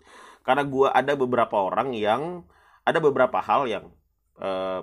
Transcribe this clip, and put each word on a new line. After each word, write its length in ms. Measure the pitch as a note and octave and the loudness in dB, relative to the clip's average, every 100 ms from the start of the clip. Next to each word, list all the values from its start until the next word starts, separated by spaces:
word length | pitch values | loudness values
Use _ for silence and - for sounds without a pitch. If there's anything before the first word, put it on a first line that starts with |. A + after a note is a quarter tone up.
| _ - - - | _ -20 -20 -6
Karena 220 | - C#3 | -2 0
gua 300 | C#3+ C3 C3+ | 0 2 2
ada 180 | C3+ C3+ C#3+ | 2 0 0
beberapa 380 | B2+ B2 A2 G#2+ | 0 0 0 0
orang 340 | F#2 F#2 C3 | -2 -2 -4
yang, 540 | A#2 G#2 A#2 D#3+ F3+ F3 _ _ _ - | -2 0 0 -2 -10 -16 _ _ _ -2
ada 120 | D#3 | 2
beberapa 400 | D3+ C3 B2+ F#2+ | 2 4 2 0
hal 260 | - A2+ C3 | 0 0 0
yang, 220 | F#2+ F2 _ _ _ _ - | -6 -10 _ _ _ _ -12
eh, 400 | F#2+ F#2+ F#2+ F#2 | -8 -6 -6 -8